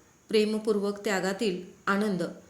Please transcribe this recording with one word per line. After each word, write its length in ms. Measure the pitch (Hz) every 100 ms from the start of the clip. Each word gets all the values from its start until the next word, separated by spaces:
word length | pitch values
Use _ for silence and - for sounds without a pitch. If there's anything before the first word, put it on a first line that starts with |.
| _ _ -
प्रेमपूर्वक 680 | 214 214 214 220 208 202 202
त्यागातील 580 | 220 190 185 196 220 180 - - -
आनंद, 360 | 196 214 180 175 -